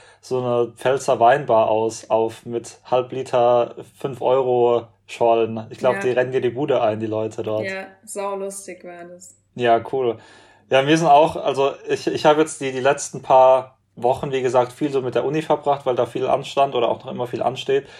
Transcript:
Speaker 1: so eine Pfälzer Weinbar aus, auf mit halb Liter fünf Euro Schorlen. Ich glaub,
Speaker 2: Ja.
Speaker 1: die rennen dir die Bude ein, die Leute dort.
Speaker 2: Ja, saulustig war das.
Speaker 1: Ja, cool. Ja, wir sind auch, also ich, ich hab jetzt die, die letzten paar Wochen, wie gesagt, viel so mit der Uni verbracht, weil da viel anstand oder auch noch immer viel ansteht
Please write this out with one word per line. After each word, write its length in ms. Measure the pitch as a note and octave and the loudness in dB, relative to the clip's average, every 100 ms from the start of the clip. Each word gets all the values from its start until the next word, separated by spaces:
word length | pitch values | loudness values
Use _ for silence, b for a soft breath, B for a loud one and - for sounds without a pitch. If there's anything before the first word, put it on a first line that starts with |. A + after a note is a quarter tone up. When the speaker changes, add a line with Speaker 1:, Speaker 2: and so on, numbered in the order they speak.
| B B | B B
Speaker 1:
so 180 | - B2+ | -8 -4
eine 320 | B2 A#2+ A#2+ - | -2 0 -2 -2
Pfälzer 420 | B2+ C3+ C3 A#2+ | -2 0 0 4
Weinbar 480 | A#2 C#3 C3 A2+ A2 | 6 4 4 2 2
aus, 400 | A2 A2+ A2 - | 0 -2 -4 -2
auf 360 | A2 A2+ A2 - | 0 0 -4 -10
mit 320 | A#2 A#2 - | -8 -8 -16
halb 260 | - C3 B2 | -4 -2 -2
Liter 640 | C3 C3 B2+ A#2+ B2 A#2+ - - - | -6 -4 2 4 4 0 -6 -20 -10
fünf 240 | C#3 B2 | -10 -4
Euro 640 | B2+ B2+ B2+ B2 A#2+ A#2+ A2+ _ - | 0 2 2 2 4 2 -2 _ -14
Schorlen. 600 | - A#2+ A#2 A2+ A2 A2 | 0 2 2 0 -4 -12
Ich 80 | A#2+ | -4
glaub, 180 | C3 A#2+ | -2 0
Speaker 2:
Ja. 40 | |
Speaker 1:
die 100 | B2 | 0
rennen 200 | A#2+ B2+ | 0 0
dir 80 | C3 | 0
die 100 | A#2+ | -2
Bude 300 | A2+ C#3+ B2+ | -2 -2 0
ein, 200 | A2+ G#2+ | 0 -2
die 60 | A2 | -4
Leute 360 | A2 A2 G#2+ | -4 -4 -6
dort. 220 | A2 G#2+ G#2 | -4 -4 -4
Speaker 2:
Ja, 220 | F#3+ F#3+ - | -8 -12 -18
saulustig 800 | - G3 G3+ G3 G3 F#3+ - F3+ | -16 -10 -8 -6 -8 -12 -16 -18
war 200 | F3 F3 | -18 -18
das. 320 | F3 F3+ - _ _ - | -18 -20 -20 _ _ -2
Speaker 1:
Ja, 240 | A#2+ A#2 A2+ | 2 2 0
cool. 260 | C3+ B2 A2 B B B B B | -4 -2 -4 B B B B B
Ja, 160 | C3+ | 2
wir 140 | C#3 D#3+ | 4 4
sind 80 | E3 | 6
auch, 300 | C#3+ D#3 - | 6 6 2
also 340 | - C3 C#3 - - | -4 0 0 -2 -4
ich, 200 | C#3 - | -4 -2
ich 160 | C#3 D#3+ | 0 4
hab 120 | D3+ | 4
jetzt 220 | D#3 - | 2 -2
die, 120 | C3+ | -8
die 80 | C3 | -2
letzten 420 | B2+ C#3+ - C#3+ | 0 0 -4 -8
paar 560 | - C3 C3 C3 B2+ _ _ | 2 6 8 6 2 _ _
Wochen, 380 | - A#2+ B2+ D3+ | -4 -2 -2 -4
wie 100 | C3 | -2
gesagt, 300 | B2+ B2 B2 | 0 0 0
viel 180 | - D3+ | -2 -4
so 100 | C3+ | -2
mit 140 | B2+ | -2
der 100 | A#2 | -2
Uni 180 | C3 D3+ | -2 -2
verbracht, 440 | D3+ D3 - C#3 C3+ | -2 -2 0 -2 -2
weil 80 | |
da 120 | B2 A#2 | -2 -2
viel 200 | C3 C3 | -2 -2
anstand 480 | C3 C#3+ - C#3 | -2 -2 0 0
oder 140 | B2+ A2+ | 0 -2
auch 160 | A2 | -4
noch 80 | - | -8
immer 160 | B2 B2 | -8 -6
viel 120 | B2 | -4
ansteht 460 | A#2+ - - C#3 C#3 | -4 -4 -2 -2 -4